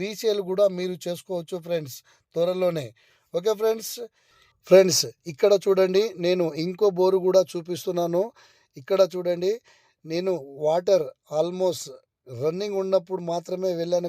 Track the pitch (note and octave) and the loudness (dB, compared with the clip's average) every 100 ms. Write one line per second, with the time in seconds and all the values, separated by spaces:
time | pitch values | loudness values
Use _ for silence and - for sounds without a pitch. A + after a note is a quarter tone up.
0 | G3 G#3 A3+ G#3 F#3 F#3+ G3+ F3+ F#3 F3+ | -8 -4 -2 -2 -2 2 2 0 -6 -6
1 | F3 F3 - F3+ D#3+ F3+ E3+ E3+ C#3 - | -8 -8 -6 -8 -6 -10 -4 -4 -4 -14
2 | - _ _ E3 F3 F#3 F3+ E3 B2 - | -20 _ _ -2 -2 0 0 -2 -6 -14
3 | _ _ _ E3 G3+ G#3 A3 A3+ - A#3+ | _ _ _ -2 -2 0 0 -2 -6 -12
4 | A#3 _ _ _ _ _ - F#3 F#3 C#3+ | -14 _ _ _ _ _ 6 8 8 2
5 | A#2+ - E3+ D3 G3+ G3 G3+ F#3+ F#3+ F#3 | -2 -8 -14 0 4 4 4 4 4 2
6 | A3 F3 F3 F3+ E3 D3 E3+ F3 G#3 F3+ | 0 -2 0 0 0 -2 -6 0 0 2
7 | F#3 F#3+ F3+ F#3 F3+ F3 E3 E3+ F#3 F3 | 2 2 4 4 2 -4 -8 -6 -4 -4
8 | E3+ E3+ A3+ - _ _ _ D3 C3 F#3+ | -2 0 -2 -8 _ _ _ -16 0 2
9 | F#3 F3+ F3 F3 F#3 A#3 - _ _ _ | 2 0 -4 -2 -2 -4 -8 _ _ _
10 | D#3 E3 F#3+ E3+ C#3 C#3 D3+ E3+ F3+ F#3+ | -8 -4 -2 -4 -6 -4 0 2 2 2
11 | C#3 - _ D3+ E3+ F#3 F#3 C#3+ C#3+ B2+ | 2 -10 _ -2 0 0 -2 -2 -8 -18
12 | _ _ - B2 D3+ F3+ G#3 G3 F#3+ F#3+ | _ _ -18 -6 -4 -4 -4 -4 0 0
13 | F#3 F#3 E3+ E3+ E3+ F3+ F#3 E3+ E3+ F3 | 0 -6 -4 -6 -4 -4 -2 -2 -2 -2